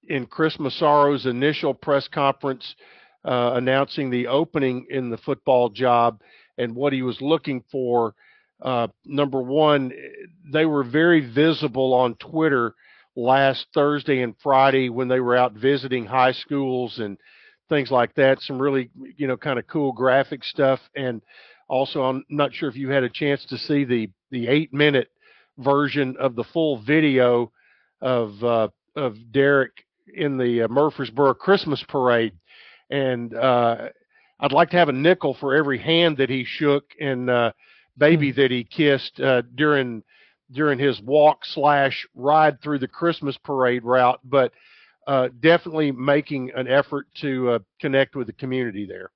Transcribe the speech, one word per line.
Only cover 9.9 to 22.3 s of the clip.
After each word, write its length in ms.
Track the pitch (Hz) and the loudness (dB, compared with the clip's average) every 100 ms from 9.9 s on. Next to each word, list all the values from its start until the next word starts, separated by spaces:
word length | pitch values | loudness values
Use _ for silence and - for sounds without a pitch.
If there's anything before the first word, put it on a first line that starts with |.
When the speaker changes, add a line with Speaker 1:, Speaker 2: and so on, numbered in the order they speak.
| - 139 - - _ 147 | -10 -18 -20 -20 _ -6
Speaker 1:
they 140 | 143 | -2
were 200 | 160 147 | 0 0
very 360 | 123 139 165 170 | 0 2 4 4
visible 720 | 127 117 160 151 147 120 131 | 2 2 2 2 -4 -2 0
on 220 | 127 123 | 2 2
Twitter 600 | 113 - 160 160 135 117 - _ _ _ | -2 -8 -2 0 0 -2 -6 _ _ _
last 520 | - 120 135 135 131 - | -4 2 4 4 0 -4
Thursday 480 | 160 143 147 131 135 | 0 0 0 0 -2
and 120 | 120 104 | -2 -4
Friday 460 | 147 135 135 135 127 | 2 4 6 4 0
when 200 | 120 127 | -4 -2
they 120 | 127 | 0
were 160 | 123 123 | 2 2
out 160 | 123 | 2
visiting 540 | 107 127 139 131 127 104 | 0 0 0 -2 -6 -2
high 260 | 131 127 | 2 2
schools 680 | 123 - 143 135 127 120 117 | 0 -6 -4 -2 -4 -6 -8
and 200 | 107 98 _ _ - _ _ | -10 -10 _ _ -20 _ _
things 220 | 151 123 | -2 0
like 240 | 131 117 | 0 0
that. 260 | - 135 135 | 2 2 2
Some 220 | - 131 | -4 -4
really, 280 | 139 135 120 - 135 - | 0 -2 -4 -14 -20 -6
you 100 | 139 | -4
know, 100 | 127 | -4
kind 220 | 151 127 | -4 -6
of 80 | - | -4
cool 260 | 160 139 | -4 -4
graphic 520 | 117 127 131 135 147 | 0 2 2 0 -6
stuff. 360 | - - 135 131 _ 139 | -10 0 0 0 _ -8
And 240 | 131 113 _ - - _ _ | -8 -8 _ -20 -20 _ _
also, 340 | 131 135 151 | -4 -2 -2
I'm 200 | 131 131 - | -2 -4 -6